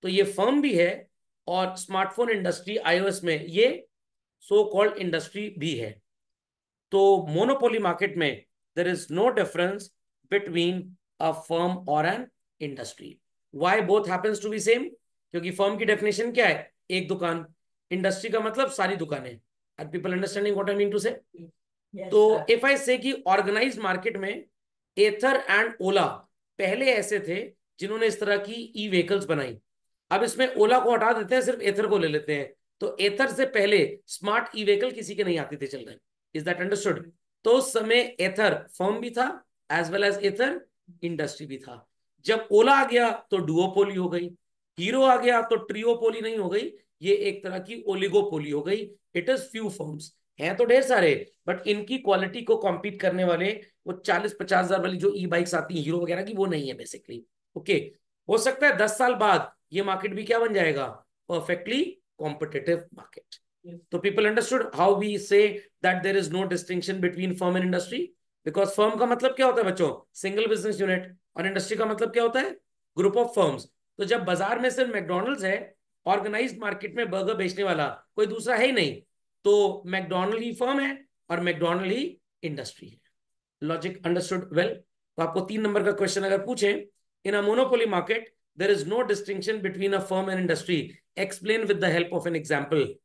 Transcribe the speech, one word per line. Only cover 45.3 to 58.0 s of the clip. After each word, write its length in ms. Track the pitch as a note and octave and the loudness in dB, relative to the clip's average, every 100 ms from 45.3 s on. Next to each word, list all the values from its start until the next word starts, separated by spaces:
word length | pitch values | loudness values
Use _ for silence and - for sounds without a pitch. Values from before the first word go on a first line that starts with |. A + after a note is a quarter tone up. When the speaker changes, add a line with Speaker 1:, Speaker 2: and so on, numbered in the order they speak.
| A#3+ | 2
Speaker 1:
तो 140 | A3+ A3+ | 2 -2
ट्रियोपोली 680 | A3 G#3+ A3+ A#3 A3+ A3+ | -2 -4 0 2 0 -2
नहीं 160 | A3 A3+ | -6 -4
हो 120 | F#3 | -2
गई, 240 | G3 C#4 - _ _ | -2 -4 -12 _ _
ये 140 | F3 G3+ | 0 0
एक 280 | G3+ F#3+ | 0 -4
तरह 160 | F#3+ F#3 | -8 -10
की 220 | F#3 A#3 - | -10 -10 -4
ओलिगोपोली 640 | F#3+ G3 G3 G3+ D#3+ D3 | -2 2 2 2 -2 -4
हो 100 | D3 | -4
गई। 240 | D3+ G#3 G#3 - _ E3+ | -2 -4 -4 -14 _ -6
It 120 | F3 | -2
is 100 | C4 C4 A3+ | -2 -2 -8
few 140 | G#3+ | -8
firms, 320 | F#3+ D#3 D#3 - _ _ _ | -8 -10 -12 -16 _ _ _
हैं 160 | D3+ F#3 | -4 0
तो 100 | A#3+ | 6
ढेर 180 | B3 | 6
सारे, 480 | C4 A#3+ E3+ C3+ - _ - | 6 4 6 4 -2 _ -6
but 180 | F#3 G#3+ | -4 -2
इनकी 300 | G#3 G#3 C4 | -2 -2 -4
क्वालिटी 440 | A3+ F#3 F#3 B3 | 2 2 2 -6
को 160 | A#3 A3 | 0 2
कम्पीट 420 | G3 F3 G#3 G3 | 2 -2 -6 -4
करने 220 | F#3+ F3+ | -2 0
वाले 280 | F3+ E3+ F#3 G#3+ - _ - | 0 2 0 -4 -10 _ -12
वो 60 | |
चालीस 420 | F3+ - F3+ G3+ - | -10 -2 0 -2 -6
पचास 260 | F#3 F#3+ F3+ | 0 2 2
हजार 160 | F#3+ | 0
वाली 160 | F3+ F3+ | 0 0
जो 160 | F#3+ | 0
ई 120 | G3+ F3+ | 0 -2
बाइक्स 280 | E3+ F3 F3 | 0 0 -2
आती 220 | - F3 | -4 -6
हैं 60 | |
हीरो 160 | C#3+ E3+ | -2 -2
वगैरह 240 | E3+ F3 | -2 -4
की, 100 | G3 | -4
वो 120 | A3 G3 | -2 -2
नहीं 220 | D#3+ C3+ | -2 -6
है 80 | B2 | -10
basically। 420 | - - _ A#2+ - _ _ - | -14 -16 _ -16 -18 _ _ -16
ओके, 180 | D#3 F3 - _ | -2 -2 -2 _